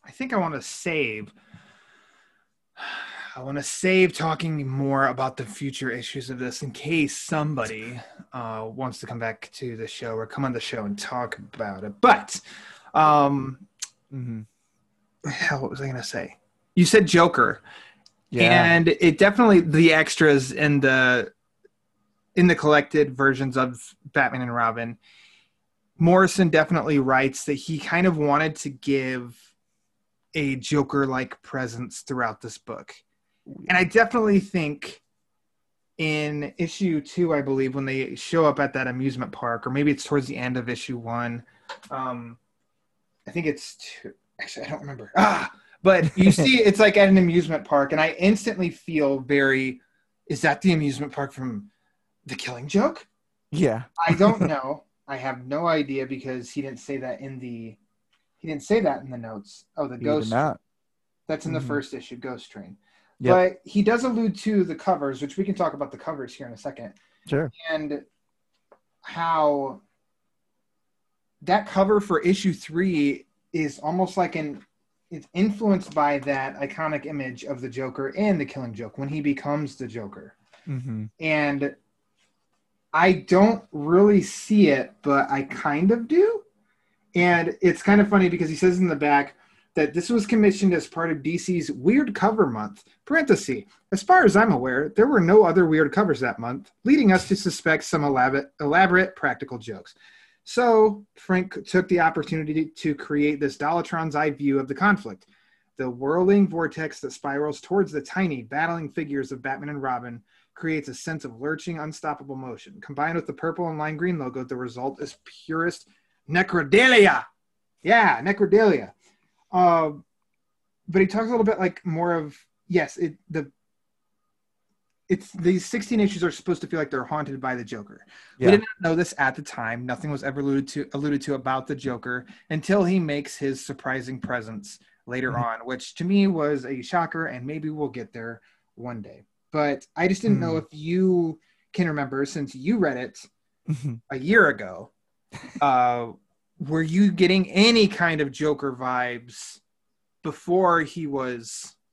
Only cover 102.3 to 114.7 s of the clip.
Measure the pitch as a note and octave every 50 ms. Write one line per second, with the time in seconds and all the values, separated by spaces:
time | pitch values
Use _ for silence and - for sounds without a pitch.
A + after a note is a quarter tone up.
102.3 | E3+ D#3+ D#3 D3+ D3+ D#3+ D#3+ D3+ _ - - G#3 C#3+ C#3 - - D3+ D3 D3 D3
103.3 | D3+ C#3 D3 C#3 C3+ - D3 D3 E3 F3 E3 - - E3 D#3+ D#3+ C#3+ D3+ D#3 D#3
104.3 | C#3+ C#3 C#3+ C#3+ C3+ C3+ C3 C3 C#3+ - F#3 G#3 G3+ G3+ - A2+ G2 - _ _
105.3 | _ _ _ _ _ _ _ _ _ - C3+ B2+ B2 B2 C3 C#3 D#3+ F3 F#3 F#3
106.3 | G3+ G3+ G3 F3 D#3 E3 E3 D3 - D#3 D#3+ D#3 - - - C3 - - - C#3+
107.3 | C#3 C#3+ D3 D3+ C#3+ - - - F#3 G3+ F#3+ D3 D3 D3 C#3 - - F#3 F#3+ F3
108.3 | D3 B2+ A#2 G#2+ C#3 D3 D#3+ E3+ E3+ E3+ D#3+ C#3+ - - D#3+ C#3 C#3+ C#3 C3 C3
109.3 | C3+ B2 A#2 C3+ C3+ C3+ C#3+ D3 D3 C#3+ C3+ C3+ B2+ B2 A#2+ B2 A#2 A#2+ _ _
110.3 | _ _ _ _ _ - - D#3+ D#3+ D#3 C#3+ C#3 B2 - - - D#3+ D#3 - -
111.3 | A2+ A2 C3 D3 D#3+ D#3 - - E3 D#3+ D3+ D#3 D3+ - - D#3 D3 D3 C#3+ C#3
112.3 | C3+ C3 C3 B2+ A#2 G2+ - - G2+ - - - C#3+ C3+ D3 D#3+ E3 E3+ - -
113.3 | C#3+ - - D#3+ D#3 - F3+ E3 D#3 D3+ D3+ D3+ D#3 D3 E3+ F3+ F3+ D#3+ C#3 B2+
114.3 | B2+ C3 B2+ B2 C3+ B2 B2+ B2